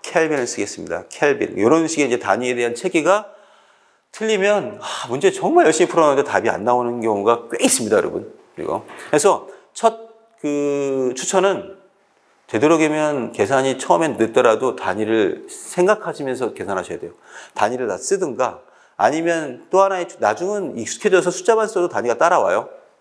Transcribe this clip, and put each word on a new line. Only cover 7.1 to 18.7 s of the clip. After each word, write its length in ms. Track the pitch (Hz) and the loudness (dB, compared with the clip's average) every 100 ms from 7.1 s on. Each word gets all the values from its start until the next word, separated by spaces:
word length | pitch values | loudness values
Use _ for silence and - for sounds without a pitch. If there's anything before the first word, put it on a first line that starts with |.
| 101 101 117 - | 0 2 0 -2
꽤 140 | - 254 | -2 0
있습니다, 320 | - 110 104 | 0 2 2
여러분. 340 | - - - - _ - | 2 -4 -10 -18 _ -10
그리고 300 | 80 92 - - - | -6 -6 -8 -18 -2
그래서 380 | 151 196 165 - - _ | 2 4 2 -2 -20 _
첫 340 | - 226 220 - _ _ _ | 0 0 0 -18 _ _ _
그 720 | 147 147 143 143 139 135 127 127 | -4 -2 -2 -2 -2 -2 -2 -4
추천은 600 | - 190 196 175 - - _ _ _ _ _ _ _ | -2 0 2 -2 -8 -18 _ _ _ _ _ _ _
되도록이면 840 | 113 147 165 156 151 151 147 113 | 0 4 4 2 0 -2 -2 -6
계산이 460 | - - 135 135 131 | -2 0 2 0 -2
처음엔 380 | - 175 160 104 | 0 0 2 0
늦더라도 580 | 110 - 120 110 127 - | 2 4 4 4 0 -2
단위를 720 | - 95 107 110 98 - - | -6 -4 0 2 2 -2 -12
생각하시면서 1040 | - - - 180 208 175 156 139 123 117 | -18 -10 0 2 2 -2 -8 -6 -4 -6
계산하셔야 460 | - 92 95 87 85 | -6 -6 -6 -6 -10
돼요. 120 | 85 - _ - - - | -12 -16 _ -20 -16 -2
단위를 320 | 104 123 120 | -2 0 -4
다 100 | 92 | -4
쓰든가 640 | - 190 175 113 123 90 - | -2 -2 -2 -2 -4 -4 -20